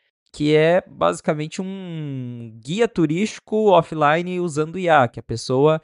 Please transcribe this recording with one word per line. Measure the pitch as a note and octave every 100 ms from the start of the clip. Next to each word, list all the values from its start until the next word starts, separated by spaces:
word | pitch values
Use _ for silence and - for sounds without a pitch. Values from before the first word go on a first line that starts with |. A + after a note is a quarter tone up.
| _ _ _
que | - D3
é | D3+ D#3+ F3+ -
basicamente | - E3+ F3 - D3+ D#3 -
um | F#3+ G3 F3+ D#3+ D3 C3+ B2 A#2+ A#2 A2+
guia | A#2 F#3+ A3+
turístico | - D3+ E3 G#3+ - - G#3+ G#3+
offline | F3 - D#3+ D3 E3 F3+ F3+
usando | F3 C#3+ D#3 F3+
I | F3
A, | D3+ A#2+
que | -
a |
pessoa | - A2+ - C3 D3+ D#3